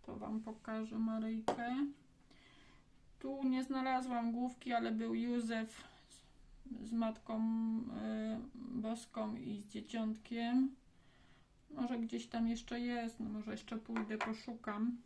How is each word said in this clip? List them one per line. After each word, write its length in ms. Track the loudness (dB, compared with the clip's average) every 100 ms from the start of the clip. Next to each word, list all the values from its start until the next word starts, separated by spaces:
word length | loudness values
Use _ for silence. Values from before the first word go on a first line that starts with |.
| -10
To 100 | -8
wam 260 | -2 -2
pokażę 580 | -4 -8 -4 -4 -2 0
Maryjkę. 840 | 2 2 0 2 2 0 0 2 0 -2 -18 -20 -20 -20 -20 -20 -20 -20 -20 -20 -20 -10
Tu 240 | -6 2
nie 200 | 4 4
znalazłam 680 | 2 2 4 2 2 2 2
główki, 420 | 2 0 -2 0
ale 180 | 2 4
był 240 | 2 2 2
Józef 680 | 4 2 2 0 -2 -8 -16 -20 -20
z, 800 | -20 -20 -20 -20 -18 -10 -8 -2
z 20 |
Matką, 480 | 0 0 -2 -4 2
y, 1000 | 4 4 4 2 0 -4 -2 -2 -2 -2 -4 -10
Boską 800 | -4 -2 0 -2 -4 -4 -2 -2
i 220 | -4 -4
z 100 | -6
Dzieciątkiem. 1080 | -8 -4 0 0 -2 -4 -2 4 6 6 2 -20 -20 -20 -20 -20 -20 -20 -20 -12
Może 280 | -2 0 0
gdzieś 280 | 0 -2 -4
tam 200 | 0 2
jeszcze 320 | 2 -2 -2
jest, 400 | 0 0 -2 -4
no 100 | -4
może 220 | -4 -4
jeszcze 260 | -6 -4 -6
pójdę, 400 | -2 -2 0 -2
poszukam. 800 | -2 -2 -6 -6 -4 0 0 0